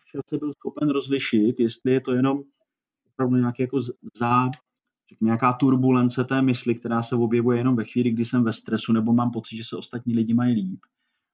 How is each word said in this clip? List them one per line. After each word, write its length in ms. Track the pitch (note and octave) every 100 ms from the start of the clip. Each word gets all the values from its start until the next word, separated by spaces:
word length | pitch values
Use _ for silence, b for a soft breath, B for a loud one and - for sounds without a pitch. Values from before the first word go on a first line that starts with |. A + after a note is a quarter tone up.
v 100 | _
čase 280 | C#3+ - D3+
byl 140 | D3
schopen 360 | C#3 C#3 - D3+
rozlišit, 720 | C#3 C3 C#3 - A2 G#2+ B2+
jestli 320 | A2+ - B2+
je 80 | C3
to 120 | C3
jenom 300 | B2+ C3+ C#3 C#3 _ _ _ _ _ _
opravdu 240 | - B2+ B2+
nějaký 260 | B2 A#2+
jako 200 | B2+ C#3
z-, 80 | A#2+ - A2+ -
za-, 320 | A#2+ B2 B2+ - _ _ _ _ _ -
nějaká 320 | A2+ A#2 B2+
turbulence 720 | B2 C3+ B2+ B2+ B2+ B2 C3
té 180 | B2 C3+
mysli, 320 | C3 A#2+ A#2+
která 280 | A#2 A#2 A#2
se 120 | A#2 A#2+
objevuje 420 | A#2 A#2+ A#2+ A#2+
jenom 180 | B2+ A#2+
ve 80 |
chvíli, 260 | G#2+ B2 B2
kdy 140 | A2+
jsem 200 | A2+ B2+
ve 80 | A2+
stresu 400 | G#2+ - A2 -
nebo 200 | A2+ A2+
mám 180 | A#2+ A#2+
pocit, 260 | A#2 - A2+
že 80 |
se 120 | A#2 -
ostatní 380 | - A#2 A#2+
lidi 200 | A#2 A2
mají 200 | A#2 B2
líp, 260 | A2+ F#2 F#2+ _ _ _ _ _